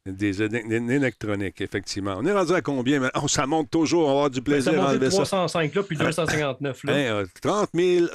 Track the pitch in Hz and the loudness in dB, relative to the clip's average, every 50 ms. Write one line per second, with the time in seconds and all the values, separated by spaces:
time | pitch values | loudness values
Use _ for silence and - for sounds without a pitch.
0 | - 98 95 95 104 104 95 95 107 107 107 120 107 113 110 113 120 117 123 143 | -12 -12 -6 -2 -2 0 0 0 -2 -2 -2 -4 -4 -2 -2 -2 0 0 0 0
1 | 139 127 110 - - 107 104 98 101 92 - - 101 92 - 107 92 - - 104 | 0 0 -2 -4 -6 -6 -4 -4 -4 -6 -6 -6 -6 -6 -6 -6 -6 -6 -8 -6
2 | 95 101 95 92 113 165 208 196 185 151 180 180 - 143 143 131 123 123 147 143 | -6 -4 -4 -2 -2 0 0 0 2 2 0 0 0 -2 -2 -2 0 2 2 2
3 | 127 127 - 147 139 143 - - 147 131 156 160 156 - - 165 160 131 143 175 | 2 0 -2 -2 -2 -2 0 0 0 0 0 0 0 0 0 0 2 2 2 2
4 | 165 143 135 139 143 147 127 131 123 127 147 143 127 - - 147 139 139 135 - | 4 4 4 4 2 2 0 -2 0 0 2 2 2 2 2 2 2 2 2 2
5 | 131 131 - - 147 - - 190 180 156 - 175 160 147 - 196 196 202 170 143 | 2 2 2 2 2 2 0 0 0 0 0 0 -2 0 0 -2 -2 -2 -2 -2
6 | 156 - 160 - 170 147 - 151 151 143 127 - 143 143 127 - - 139 123 143 | -2 -2 0 0 -2 -2 0 -2 -2 -2 -4 -4 -4 -6 -6 -6 -4 -2 0 0
7 | 143 120 110 104 101 90 - - - 131 175 208 202 - - 160 180 180 180 175 | 0 0 0 -2 -2 -4 -6 -6 -2 -2 0 0 0 0 0 2 2 4 4 4
8 | 175 165 - | 2 0 -2